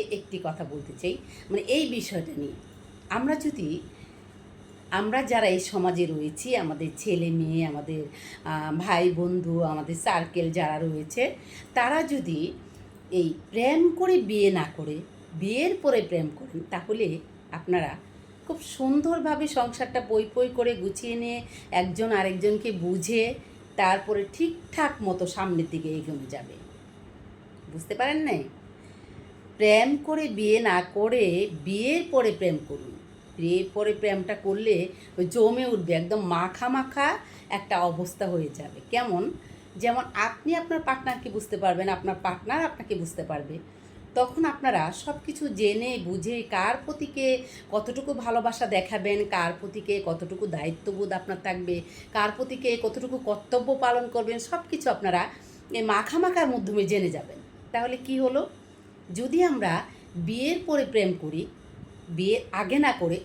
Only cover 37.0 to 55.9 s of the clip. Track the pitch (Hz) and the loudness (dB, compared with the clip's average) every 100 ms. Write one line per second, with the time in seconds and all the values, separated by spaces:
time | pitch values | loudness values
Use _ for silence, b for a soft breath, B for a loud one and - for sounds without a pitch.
37 | 294 427 B B B 202 - 185 175 165 | 0 0 B B B -6 0 2 2 0
38 | 180 - 190 170 147 143 147 - - 233 | -4 -4 0 0 -2 -6 -14 -14 -2 0
39 | 240 175 254 - B B B - 233 247 | 2 0 0 -4 B B B -2 0 0
40 | - 196 226 - 311 339 339 320 269 262 | -2 -2 -2 -2 0 0 0 -2 0 -2
41 | 262 247 240 208 - 190 190 175 196 180 | -2 -6 -6 -8 -6 0 2 2 0 -2
42 | 190 180 185 180 208 294 330 - 220 185 | -2 -2 -2 -4 -2 0 -2 -4 -6 -4
43 | 165 - - 147 143 160 - B B B | -4 -6 -6 -6 -8 -12 -14 B B B
44 | B 247 254 320 320 277 262 190 160 - | B 0 2 2 0 0 2 2 0 -4
45 | 294 294 - 294 285 196 208 208 247 240 | -6 -8 -8 -6 -4 2 2 2 -2 -4
46 | 175 185 190 240 - 190 202 262 - 294 | -4 -4 -2 -4 -2 0 0 0 -4 -8
47 | 285 277 262 254 B B B 214 214 247 | -6 0 2 2 B B B -4 -2 -6
48 | 269 247 233 233 233 226 226 185 185 208 | -4 -4 0 0 0 0 0 0 0 -2
49 | 202 202 202 185 170 170 202 208 202 202 | 0 0 0 0 0 -2 -8 -6 -2 -2
50 | 170 165 175 185 202 160 156 165 208 196 | -2 -4 -6 -6 -4 -4 -4 -6 -6 -4
51 | 196 185 190 185 190 180 175 175 165 B | -2 -4 -6 -6 -4 -4 -2 -4 -6 B
52 | B 214 208 214 254 262 247 233 226 247 | B 0 0 -2 -6 -2 0 0 -2 -4
53 | 254 254 208 208 - 247 233 269 247 240 | -6 -4 -2 -4 0 2 2 2 4 2
54 | 240 233 220 233 - 339 - 302 254 - | 2 -2 -2 -4 -4 -6 -4 -2 0 0
55 | 196 175 202 B B B B 226 220 | 2 2 0 B B B B -2 2